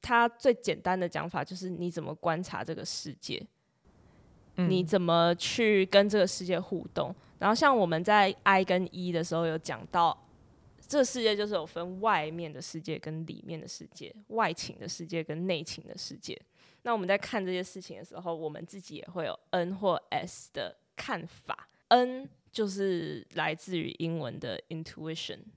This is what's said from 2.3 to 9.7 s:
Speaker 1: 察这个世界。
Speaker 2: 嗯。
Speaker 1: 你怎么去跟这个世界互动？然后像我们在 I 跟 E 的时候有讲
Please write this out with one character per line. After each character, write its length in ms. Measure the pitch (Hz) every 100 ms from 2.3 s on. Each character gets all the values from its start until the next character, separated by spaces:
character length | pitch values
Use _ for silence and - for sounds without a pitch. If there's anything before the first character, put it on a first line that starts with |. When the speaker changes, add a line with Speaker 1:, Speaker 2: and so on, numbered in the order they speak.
| 160
Speaker 1:
察 220 | 185 -
这 100 | -
个 100 | 165
世 300 | 175 - - 131
界。 260 | - - - _ _ _ _ _ - _ - _ _ -
Speaker 2:
嗯。 120 | 175
Speaker 1:
你 140 | 185
怎 180 | 175 202
么 320 | 175 170 170 175
去 500 | - - 226 208 185
跟 220 | 202 202
这 100 | 208
个 80 | 185
世 180 | -
界 140 | 180 175
互 260 | 185 175 165
动？ 220 | - - 185 - -
然 100 | 190
后 60 |
像 220 | 226 302 254
我 100 | 180
们 160 | 165
在 320 | 180 208 196 202
I 220 | - 190
跟 240 | 185 180 185
E 200 | - 180
的 100 | 170
时 100 | 170 165
候 100 | 165
有 100 | 160
讲 300 | -